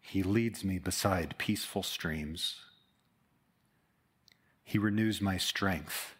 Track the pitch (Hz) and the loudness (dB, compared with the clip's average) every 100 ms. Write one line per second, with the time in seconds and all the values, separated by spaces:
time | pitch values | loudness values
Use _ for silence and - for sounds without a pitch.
0 | - 95 92 107 117 98 98 92 95 90 | -2 0 2 4 2 0 -2 0 0 2
1 | 104 92 78 - - 104 - 104 92 - | 2 2 0 -4 -2 0 0 -4 -4 -4
2 | 85 78 76 80 - - - _ _ _ | -4 -2 -4 -4 -6 -6 -16 _ _ _
3 | _ _ _ _ _ _ _ _ _ _ | _ _ _ _ _ _ _ _ _ _
4 | _ _ _ _ _ _ - 107 104 104 | _ _ _ _ _ _ -2 0 2 4
5 | 110 98 98 95 - - 98 90 76 - | 2 2 0 2 0 0 2 0 -2 -8
6 | - | -8